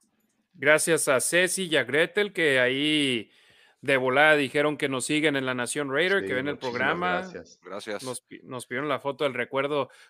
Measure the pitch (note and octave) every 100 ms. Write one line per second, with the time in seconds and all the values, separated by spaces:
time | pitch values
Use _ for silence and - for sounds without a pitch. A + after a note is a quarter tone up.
0 | _ _ _ _ _ E3 C#3 D3+ - D#3
1 | - B2+ - E3+ F3+ F#3 F3+ D3+ A#2 C#3
2 | E3+ G#3 G#3 F3+ D#3 C3 B2 C3+ D3+ D3+
3 | C#3 A#2 G2 _ _ _ _ _ - C3+
4 | B2+ C3 D#3 D3+ C3 D3 D3 D3 C#3 C3+
5 | - D3+ D3+ C#3 C3 B2+ A#2+ D3 C#3 C3+
6 | F3+ G3 F#3+ C3 C#3+ C#3+ C3 A#2+ C3+ E3+
7 | F3+ F3+ F#3 F3+ - _ F3+ F#3 A2 G2+
8 | B2+ A#2+ - G2+ - B2+ - B2 D3+ B2+
9 | C#3 C3 C#3+ B2 A#2 C3 C#3+ D3 B2+ -